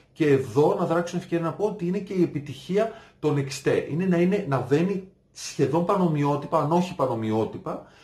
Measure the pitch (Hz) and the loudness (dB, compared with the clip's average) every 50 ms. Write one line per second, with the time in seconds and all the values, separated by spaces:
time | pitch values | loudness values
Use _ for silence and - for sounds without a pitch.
0 | _ _ _ - 160 147 139 131 135 - 104 143 151 170 202 185 175 - 165 175 | _ _ _ 0 2 4 4 2 2 0 2 2 4 4 2 0 0 0 0 0
1 | 170 - - 175 - - 170 165 165 160 - - 202 214 - - 175 175 190 208 | 0 -2 -6 -6 -6 -2 -4 -2 -2 -4 -4 -2 -2 -4 -2 -4 -4 -4 -4 -4
2 | 190 - 196 180 165 139 - 143 139 - 123 - - - 180 208 220 220 - - | -4 -4 0 0 0 0 0 -6 -8 -8 -12 -14 -8 -2 0 0 0 0 -4 -12
3 | - - _ - - 151 143 143 135 135 - - - 151 156 147 - - 139 165 | -20 -20 _ -2 0 0 2 2 -2 -2 -6 -2 0 2 2 2 0 -2 -2 -2
4 | 190 185 175 170 175 180 208 202 - 143 139 123 - - 139 156 175 185 202 185 | 2 2 4 4 4 4 2 0 0 -2 -2 -2 0 2 2 2 2 2 0 -4
5 | - - _ _ _ _ _ - - - - - 135 135 151 170 175 190 202 190 | -6 -10 _ _ _ _ _ -16 -14 -12 -2 0 0 2 2 0 2 2 2 2
6 | 180 165 151 147 143 143 147 139 - - 170 156 143 147 170 180 185 - - - | 2 2 2 2 2 2 0 -2 -2 0 0 0 2 4 2 2 2 0 -2 -2
7 | 135 127 120 113 110 110 107 110 107 - - - - - 87 - - - - - | -2 -2 0 -2 -2 0 0 0 0 -2 -4 -10 -10 -10 -10 -10 -12 -16 -20 -20